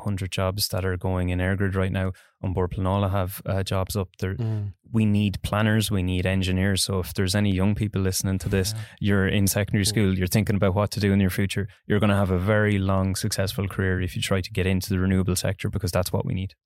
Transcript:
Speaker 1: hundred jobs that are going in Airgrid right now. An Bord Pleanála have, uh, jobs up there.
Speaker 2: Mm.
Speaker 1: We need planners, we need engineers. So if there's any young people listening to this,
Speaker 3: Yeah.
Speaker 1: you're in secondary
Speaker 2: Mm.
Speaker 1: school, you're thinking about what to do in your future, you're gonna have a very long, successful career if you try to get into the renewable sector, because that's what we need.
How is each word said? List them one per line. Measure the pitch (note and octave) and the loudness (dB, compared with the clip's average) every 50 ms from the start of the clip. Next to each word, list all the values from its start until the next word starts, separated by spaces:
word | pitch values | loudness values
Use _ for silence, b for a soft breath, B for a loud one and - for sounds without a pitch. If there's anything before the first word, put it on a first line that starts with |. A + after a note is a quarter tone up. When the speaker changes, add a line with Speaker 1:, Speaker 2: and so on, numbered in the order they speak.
| - | -4
Speaker 1:
hundred | G#2 G2+ F#2 G2 F2+ - | -6 -4 -4 -4 -6 -4
jobs | - F#2+ F#2 F#2 G2+ G2+ - | -2 -2 -2 0 -2 -4 -2
that | - F#2+ F2+ | -2 -2 -2
are | F#2+ F#2 F2 | -2 -4 -2
going | - F#2+ F#2 F#2 F2+ F2+ | -2 -2 0 0 0 0
in | F2+ F2 | 0 0
Airgrid | F#2 F#2 G2 F#2+ G2+ G2 F#2 | 0 0 0 0 0 0 0
right | F#2+ F#2+ F#2+ F#2+ | 0 0 0 0
now. | G2 F#2+ F#2+ F#2 B B B B B - | -2 -2 -2 -4 B B B B B -6
An | - F2+ | -4 -2
Bord | F#2+ F#2 F2+ - | 0 -2 -2 -2
Pleanála | - F2 F#2 F#2+ G2+ G2+ G2 | -2 0 0 2 2 2 2
have, | F#2 G2+ F#2 F2+ - - - | 0 0 -2 -2 -6 -10 -6
uh, | - G2 F#2+ F#2+ | -4 -2 -2 -2
jobs | - - F#2+ F#2 - - | -2 -2 -2 -2 -2 -2
up | G#2 F#2+ - _ _ | -4 -4 -6 _ _
there. | - F#2 G2 | -6 -4 -4
Speaker 2:
Mm. | B2+ A#2+ A2 A2 G#2+ G#2 G2+ F#2+ _ _ - - | -4 -4 -4 -2 -4 -4 -6 -8 _ _ -4 0
Speaker 1:
We | A2 A2 | 2 2
need | G#2+ G#2 G2+ G#2 G#2 F#2 - - | 4 4 4 2 2 0 -2 -4
planners, | - - G#2 A2 G#2+ G#2+ A2 G#2 F#2+ | -2 0 2 2 4 2 2 2 0
we | G#2 G2 F2+ | 0 0 0
need | F2+ F#2 F2+ F2+ | 0 0 0 0
engineers. | F#2 F#2 F#2+ F#2 F2+ F#2 F#2 F#2 G2+ G2 F#2 - | 0 0 0 0 0 0 0 2 0 0 0 0
So | - G2+ F#2+ | -2 -2 -2
if | F2+ - - | -2 -4 -2
there's | - G2+ F#2 F#2 | -2 -2 0 2
any | G2+ G#2+ G#2 F#2+ | 2 2 2 2
young | F2+ F#2 G2+ G#2 | 2 2 2 2
people | - G#2+ G#2 - G2 | 0 -2 -2 0 0
listening | F#2+ F#2+ F#2 - - G2+ F#2+ F2+ | 0 0 -2 -2 -2 -2 -2 -2
to | - - | -2 0
this, | G2+ F#2+ F#2 G2 G#2+ | 0 0 0 0 -4
Speaker 3:
Yeah. | A2 A2 B B B | -6 -10 B B B
Speaker 1:
you're | - G2+ G2+ G2+ F#2+ G2 | 0 2 2 4 4 2
in | - G#2 G2 | 2 2 2
secondary | F#2+ - G#2 G2+ - - G#2+ G2 | 2 2 0 -2 0 0 0 0
Speaker 2:
Mm. | - | 2
Speaker 1:
school, | G#2 A#2 G#2+ F#2+ F#2+ F#2+ | 2 2 2 2 2 2
you're | F#2 | 0
thinking | F2+ - A#2 G2+ F#2+ G#2 | 0 2 0 2 2 0
about | G2 G2 G2 F2+ | 2 2 2 2
what | G2+ G#2 G2 - | 2 0 0 -2
to | - | 0
do | G2 G2+ G2 | 2 4 4
in | G2 | 4
your | G2 F#2 | 4 2
future, | F2+ - G2+ F#2+ - - G2 B B B B | 2 0 -2 -2 -2 -4 -6 B B B B
you're | - G#2+ G2+ | 0 0 2
gonna | G#2 G#2 G2+ | 4 2 2
have | G2 G2+ F#2 | 2 2 2
a | F#2+ F2+ | 2 0
very | F2 G2+ A2 G#2 G#2+ G#2 G#2 G2 | 2 2 2 4 4 4 2 2
long, | F#2+ F#2+ G2 F#2+ F#2+ G2 F#2 | 2 2 2 2 2 0 -2
successful | - - A2 - - G2 F#2+ - - G2+ F#2+ | -2 -2 -4 -2 -2 -2 -2 -2 -2 -4 -4
career | - - G2 F#2 F#2 F2+ | -2 -2 0 0 0 0
if | F2+ F2 - | -2 -4 -4
you | - - | -4 -2
try | - G2 F#2+ | 0 0 0
to | F2+ - | -2 -2
get | A2 - F2+ | -4 -2 0
into | F#2+ F#2+ F#2 F#2 - | 2 0 0 0 0
the | G2 F#2 | 0 0
renewable | F#2 F#2+ F#2+ F#2 F#2 F#2+ F2+ | 2 2 2 2 2 2 0
sector, | F#2 - - F#2+ - - G2+ | 0 0 -2 -4 -2 -4 -4
because | - F2+ - F2+ - | -4 -2 -4 -2 0
that's | F2 F#2 - - | 0 -2 0 -2
what | G#2 - | -4 -2
we | - - | -2 -4
need. | F#2+ F#2+ F#2+ - _ _ | -4 -4 -6 -10 _ _